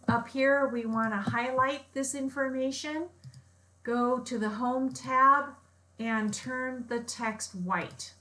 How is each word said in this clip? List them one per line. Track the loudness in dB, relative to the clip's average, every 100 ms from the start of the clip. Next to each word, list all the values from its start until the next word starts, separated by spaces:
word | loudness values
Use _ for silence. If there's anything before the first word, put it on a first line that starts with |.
| 0
up | 0 0
here | 2 4 4 4
we | 0 -2
wanna | 0 0 0
highlight | 0 0 0 2 2 0 -6
this | -4 -4
information, | -2 -4 -2 -2 0 -2 -2 -4 -4 -6 -10 -20 -20 -20 _ _ _
go | -4 0 2 0
to | -2 -2
the | -2
Home | 0 0 0 0
tab, | -2 0 6 8 8 4 -8 -20 _ _ -8
and | -2 0 0
turn | -4 -4 -4 -4 -6 -4
the | -4
text | -4 -6 -4 -4 -8 -6
white. | -2 -2 -4 -10 -16 -18